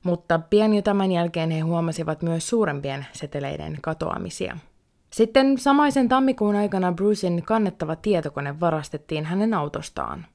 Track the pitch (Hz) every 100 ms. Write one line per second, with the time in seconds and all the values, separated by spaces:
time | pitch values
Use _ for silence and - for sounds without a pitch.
0 | 180 170 - 165 165 208 220 208 202 202
1 | 190 175 170 165 160 160 160 170 165 160
2 | 160 156 170 165 - 233 202 143 139 139
3 | 139 - 143 143 139 151 156 156 160 160
4 | 160 - 180 - - 156 - _ _ _
5 | _ - 226 269 269 269 277 277 294 269
6 | 247 262 262 254 208 208 208 196 180 175
7 | 202 208 180 170 - 220 202 - 156 160
8 | 214 180 151 139 143 147 170 156 143 151
9 | - 156 156 185 220 196 147 - 151 -
10 | 60 71 165